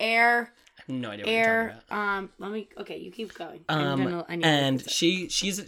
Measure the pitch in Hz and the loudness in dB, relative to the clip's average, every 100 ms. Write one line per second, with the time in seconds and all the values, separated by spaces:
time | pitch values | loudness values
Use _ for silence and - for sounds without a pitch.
0 | 220 226 240 240 233 _ - _ - 254 | 2 6 6 4 0 _ -20 _ -8 -6
1 | 233 208 202 226 226 226 226 214 - 208 | -6 -6 0 2 4 2 0 -6 -8 -4
2 | 208 196 190 - 196 214 202 - 208 156 | -2 -2 -6 -10 -8 -8 -10 -14 -12 -12
3 | 180 180 214 - 160 151 160 156 143 139 | -12 -12 -12 -10 -14 -12 -4 0 0 2
4 | 135 170 160 170 165 147 139 135 - - | 0 -2 -4 0 4 4 4 0 -2 0
5 | 170 185 170 - 190 196 | 2 2 -2 -2 -2 -4